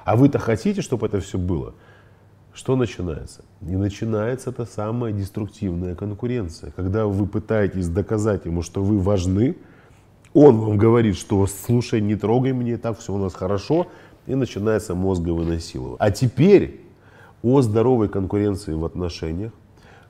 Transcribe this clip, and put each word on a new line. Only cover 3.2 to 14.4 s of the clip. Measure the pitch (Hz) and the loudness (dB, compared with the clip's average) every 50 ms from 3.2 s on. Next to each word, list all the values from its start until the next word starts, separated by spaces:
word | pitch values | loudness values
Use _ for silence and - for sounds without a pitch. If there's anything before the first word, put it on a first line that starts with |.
| - - - - - _ _ - | -10 -14 -18 -20 -20 _ _ -14
И | - - 95 | -8 -6 -2
начинается | 95 101 101 98 - 113 113 110 104 107 120 131 123 - 123 | -2 -2 -2 -4 -4 -6 -4 -2 -2 -2 -2 -4 -6 -8 -10
та | 117 - 117 | -8 -8 -10
самая | - - 107 104 107 117 120 120 113 | -10 -6 -6 -6 -4 -4 -4 -4 -4
деструктивная | 104 101 98 - - 113 110 101 - - 101 92 85 87 90 90 87 | -4 -4 -6 -6 -6 -6 -8 -8 -8 -6 -6 -4 -4 -4 -6 -6 -6
конкуренция, | - 101 101 104 - 127 120 123 123 95 82 80 - 78 73 - | -8 -8 -8 -8 -6 -6 -4 -4 -4 -6 -6 -10 -14 -16 -14 -8
когда | - 90 95 98 110 110 | -6 -4 -2 0 0 0
вы | 104 98 98 104 | 0 0 0 0
пытаетесь | - - 107 - - 110 107 101 87 - 95 90 85 | 0 -2 -4 -2 0 0 2 2 0 0 -2 -4 -2
доказать | 82 101 95 - 110 107 107 110 98 85 - | -2 -2 -2 -2 -2 0 0 0 0 0 -2
ему, | 85 85 87 | -4 -4 -4
что | 82 - - 98 | -4 -4 -4 -2
вы | 98 101 107 98 | 0 2 2 2
важны, | 87 101 104 95 87 92 92 101 120 151 185 - - - - - - - - - - _ _ _ - - | 2 2 2 2 2 0 2 2 2 0 0 -4 -12 -20 -20 -20 -20 -20 -20 -20 -20 _ _ _ -6 2
он | - 139 147 143 113 110 | 6 8 10 8 8 6
вам | 110 107 104 104 | 2 0 2 4
говорит, | 113 113 117 120 113 107 90 | 4 6 6 6 4 2 0
что | - - - 104 98 98 | -2 -2 -2 2 2 2
"слушай, | 98 - - - - 120 123 113 - 120 110 | 0 -2 -6 -2 0 0 0 0 0 -2 0
не | 104 104 107 | 0 0 -2
трогай | 92 - 101 117 127 127 135 | -2 0 0 2 2 2 0
меня, | 131 123 123 117 117 113 | -2 -2 -2 -4 -4 -4
так | - 117 107 - | -4 -6 -6 -8
всё | - - | -8 -8
у | 98 101 | -6 -4
нас | 98 92 - | -4 -4 -6
хорошо", | - 92 92 101 98 - - 151 175 175 - - - - - - - - | -4 -4 -4 -4 -2 -2 0 0 0 0 -2 -8 -20 -20 -20 -20 -16 -8
и | - 131 | -6 -4
начинается | 135 | -2